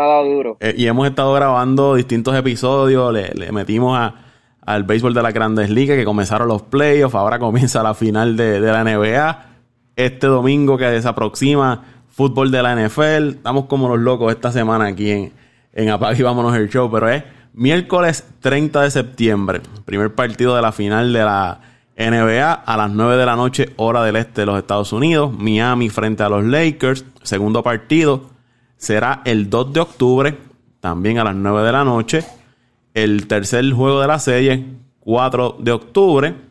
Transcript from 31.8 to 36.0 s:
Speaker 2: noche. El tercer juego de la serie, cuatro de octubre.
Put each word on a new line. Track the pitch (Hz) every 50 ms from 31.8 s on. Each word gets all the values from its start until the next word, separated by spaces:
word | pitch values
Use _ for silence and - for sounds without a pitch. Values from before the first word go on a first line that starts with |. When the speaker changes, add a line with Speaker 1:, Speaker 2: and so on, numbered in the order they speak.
Speaker 2:
noche. | 143 131 120 113 113 - - 160 160 - - - _ _ _ _ _ _ _ _ _ _ -
El | 110 110 107 104 104 -
tercer | - 110 104 101 - 123 120 131 139
juego | 135 120 131 135 139 139
de | 139
la | 147 151 147
serie, | - 135 123 123 135 135 131 131 131 - 127 - - _ _ _
cuatro | _ 107 113 120 127 131 123 120 123 120 - -
de | - 117
octubre. | 120 113 - - - 196